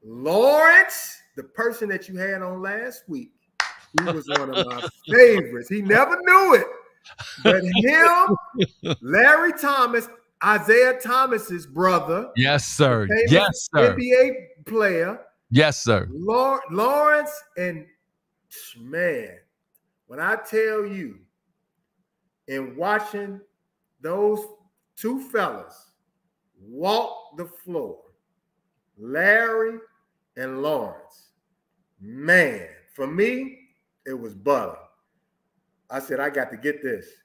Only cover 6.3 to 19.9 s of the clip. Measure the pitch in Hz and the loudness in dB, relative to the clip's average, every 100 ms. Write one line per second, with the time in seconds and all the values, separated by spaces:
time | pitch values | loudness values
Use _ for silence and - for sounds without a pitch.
6.3 | 370 381 254 - - _ _ - - - | 6 8 4 4 -12 _ _ -20 -20 -18
7.3 | - 165 190 180 185 233 311 339 349 370 | 0 2 2 0 0 2 6 6 6 4
8.3 | 202 - 254 190 _ - - 123 180 254 | 0 -4 -4 -4 _ -8 -8 0 4 6
9.3 | 302 339 - 285 277 240 233 226 - _ | 6 4 -2 -2 0 0 -2 -6 -18 _
10.3 | _ 180 208 202 233 254 254 220 254 262 | _ 0 0 4 6 6 2 -2 0 0
11.3 | 226 - 175 143 139 185 180 151 175 - | -2 -6 -12 -10 -2 2 2 0 -6 -4
12.3 | - 131 147 - - 143 120 98 107 120 | 0 2 0 -2 2 2 2 0 0 4
13.3 | 160 202 - - 151 160 - 247 254 269 | 4 4 -4 -4 2 2 2 2 4 4
14.3 | 254 - _ - 220 208 170 170 226 - | 0 -12 _ -8 -2 0 0 -4 -6 -16
15.3 | _ _ 117 151 139 113 107 87 139 185 | _ _ 2 2 0 0 0 -2 -8 -4
16.3 | 233 262 262 - 170 233 285 302 302 294 | 0 0 -2 -6 -2 0 2 2 2 0
17.3 | - _ - 180 165 151 _ _ _ _ | -12 _ -8 -8 -8 -16 _ _ _ _
18.3 | _ _ - - 117 117 156 175 139 101 | _ _ -20 -20 -20 -12 -4 -2 -4 -8
19.3 | 90 _ _ _ _ _ | -18 _ _ _ _ _